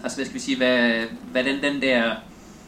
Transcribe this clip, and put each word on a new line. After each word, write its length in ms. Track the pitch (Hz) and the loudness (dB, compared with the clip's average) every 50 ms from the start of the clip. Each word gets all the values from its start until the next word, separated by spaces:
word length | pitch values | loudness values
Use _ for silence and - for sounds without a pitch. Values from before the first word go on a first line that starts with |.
| - | -8
Altså, 140 | 123 - 139 | -8 -6 -6
hvad 80 | 135 | -6
skal 100 | 117 - | -6 -6
vi 40 | 131 | -6
sige, 180 | - - 135 127 | -4 -2 0 2
hvad, 460 | 127 127 127 123 120 120 113 113 113 113 117 - - - | 2 4 4 4 4 4 2 2 -2 -4 -6 -12 -10 -4
hvordan 320 | - 127 127 135 139 139 143 | -2 0 0 0 0 0 0
den 180 | 143 143 139 | -2 0 0
der, 340 | 135 135 127 120 113 113 110 110 - - - - - - - - - | 2 2 4 4 2 2 -2 -4 -8 -16 -20 -20 -20 -20 -20 -20 -20